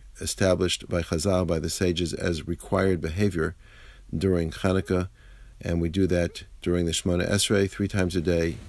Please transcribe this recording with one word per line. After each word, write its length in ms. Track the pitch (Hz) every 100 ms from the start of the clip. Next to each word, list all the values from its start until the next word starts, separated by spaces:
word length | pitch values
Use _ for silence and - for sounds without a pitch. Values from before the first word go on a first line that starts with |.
| - -
established 680 | 90 - 95 90 92 - -
by 140 | 87
Chazal, 440 | 82 85 95 92 85
by 140 | 82
the 100 | 80
sages, 420 | - 90 85 87
as 360 | - 92 82 -
required 520 | 85 - 95 95 90
behavior 540 | 80 82 104 85 80 82 - - - - -
during 380 | - 98 87 82
Hanukkah. 580 | - 95 95 95 92 92 - - - - -
And 160 | - 85
we 80 | 85
do 200 | 85 92
that 340 | 87 85 - - -
during 260 | - 87 85
the 60 |
Shemona 380 | 80 98 87 85
Esrei 400 | 101 - 104 98
three 160 | - 101
times 300 | 104 90 90
a 40 |
day 360 | 82 85 82 -